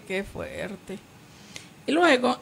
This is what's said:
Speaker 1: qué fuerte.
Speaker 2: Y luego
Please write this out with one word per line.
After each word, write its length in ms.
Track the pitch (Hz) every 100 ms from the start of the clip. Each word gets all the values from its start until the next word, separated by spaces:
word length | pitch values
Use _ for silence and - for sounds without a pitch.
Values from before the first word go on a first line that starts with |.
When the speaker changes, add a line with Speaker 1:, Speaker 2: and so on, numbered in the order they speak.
| -
Speaker 1:
qué 160 | 190
fuerte. 760 | 196 - 82 139 185 185 - 185 - - - - - - - - -
Speaker 2:
Y 40 |
luego 460 | 302 339 254 247 254